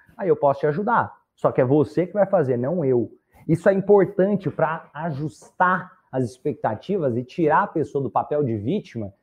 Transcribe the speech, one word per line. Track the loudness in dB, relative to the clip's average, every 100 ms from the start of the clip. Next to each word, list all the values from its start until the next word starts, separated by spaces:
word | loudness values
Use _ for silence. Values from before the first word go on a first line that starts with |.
| _ -6
aí | -2
eu | 2
posso | 2 0
te | -2
ajudar." | -2 0 0 -2 -8 _ _
Só | 0
que | 2
é |
você | 2 2 2 -2 -2
que |
vai | 0 2
fazer, | 2 0 -2
não | -2 -2
eu. | 0 0 -2 -10 _ _ -2
Isso | 0 2
é |
importante | 2 4 4 4 2 0 0 -4
pra | -2 -2 -4 -10
ajustar | -10 -8 -6 -8 -12 -10 0 2 0 -4 _ _
as | -4
expectativas | -4 -4 -8 -4 -6 -6 -4 -2 -2 -4
e |
tirar | -6 -2 2 2
a | 0
pessoa | -4 -4 -4
do | -4
papel | -4 -2 -2
de | -2 -2
vítima, | -4 -6 -6 -10 -12 -14